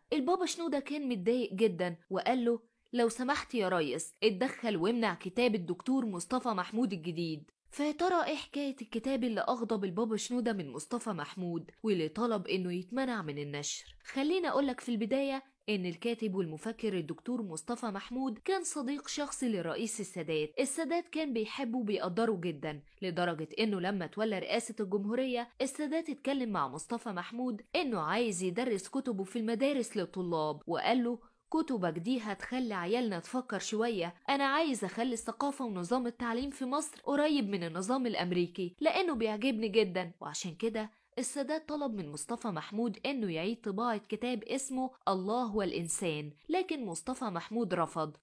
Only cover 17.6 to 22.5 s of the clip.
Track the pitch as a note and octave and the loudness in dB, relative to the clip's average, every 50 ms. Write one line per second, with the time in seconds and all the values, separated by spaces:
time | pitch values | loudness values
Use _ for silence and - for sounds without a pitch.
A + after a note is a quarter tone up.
17.6 | - - A#3+ A#3 - A3+ G3 G3+ - - A#3+ B3+ C4+ C4+ G#3+ - - - F#4+ F#4+ | -4 -4 -4 -4 -4 -4 -4 -6 -6 -6 -4 -2 -2 -2 -2 -2 0 0 0 0
18.6 | E4+ - - D4+ C4 B3+ C#4+ C#4+ - - - D4 D4 C#4+ - - C4+ A#3+ G#3+ F#3 | 0 -2 -4 -2 -2 -2 -2 -4 -4 -4 -4 -2 -2 -4 -2 0 0 2 2 2
19.6 | E3 E3 C#3+ - A#3 A3 - - G3 - - F3+ D#3+ D#3 D#3+ D#3 D3+ D3+ - - | 0 0 0 0 -2 -2 -2 -4 -6 -6 -6 -6 -2 0 2 2 2 0 2 0
20.6 | C#4 C4 - - E4 C4+ E4 E4+ E4+ - - D#4 D#4+ D4 A#3+ A3+ G#3+ G#3+ - - | 0 2 2 0 0 2 2 0 0 -2 -2 -2 -2 0 0 0 0 -2 -2 -4
21.6 | C#4 A#3 A3+ B3+ A#3 G3+ G#3 - - F#3 F3 A3 A#3 A3+ A3 F3+ E3 F3+ | -2 -2 0 0 0 0 0 2 0 0 2 2 2 2 2 2 0 -2